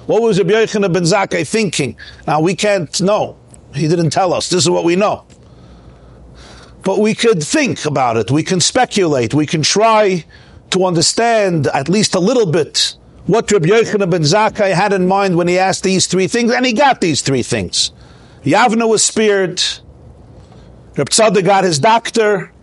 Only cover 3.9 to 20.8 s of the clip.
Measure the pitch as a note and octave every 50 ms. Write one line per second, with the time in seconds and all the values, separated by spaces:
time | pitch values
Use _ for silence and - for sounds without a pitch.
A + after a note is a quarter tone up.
3.9 | F3+ F3 E3 D3 - E3+ F#3+ F3+ D3 A2 - - E3 F3+ C3+ E3+ F3 F3 E3+ E3+
4.9 | E3+ F#3 G#3+ F#3+ C3 - - - - - - - - - - - - - - -
5.9 | - - - - - - - - - - - - - - - - - - - F#3
6.9 | G3 F#3 G#3+ A3 A3 - - A#3 G#3+ E3 D3 - - D#4 D4 G#3+ D3+ - - D3+
7.9 | C#3+ C#3+ C3 C3 A2+ A2+ G#2 - C3+ D#3 D#3 - F#3 F3+ - - - D#3 B3 -
8.9 | - G#3 F#3 D#3+ D3 C3 A#2+ A2 - D3 D#3 - - D#3+ C#3+ - - G3 G#3+ A3+
9.9 | A3 G#3+ G#3+ G3 F#3+ E3+ - - - - - - - - - - - F3+ F#3+ F#3
10.9 | F3 E3 - - - - A3+ A#3 A#3 A3 G3+ F#3+ F3 D#3+ C3 - A2+ C#3+ C3+ D3
11.9 | F3+ A3 F3+ - - F#3+ E3+ G#3 C4+ D4 B3 E3+ C#3+ F3 C#3+ - - - - -
12.9 | - - - - - - - - F#3 A#3 A3 - G3+ G3+ D3+ E3 G#3 A#3 A3 A3
13.9 | A3 G#3 G3+ F3 F3+ F3 D#3 C#3+ F3 G#3 A3 G#3 - - G#3 G3 F3+ E3 G3+ G#3
14.9 | G3+ F#3+ F3+ F3+ F#3+ G3 G3+ G3 F3 E3 F3 F3 F3+ F#3 F#3 F#3+ E3+ - - F#3+
15.9 | F#3+ F3+ - - - F#3 F#3+ - - A#3+ A#3+ A3 B3 B3 B3+ B3+ A3 A3 D4 C4+
16.9 | A#3+ - G#3 F3 C#3+ - - C3 C3+ B2+ G#2+ - C3+ A2+ F#2 E2+ - - - -
17.9 | - - - - - - - - - - - C3 D3 G3+ A#3+ A#3+ G#3 A3+ A#3 A3+
18.9 | A3 F#3+ - - - A3+ A3 G#3 G3+ G3 F#3+ F3+ F3+ F3+ - - - - - -
19.9 | - - - - - - - - - - - - - - - - - -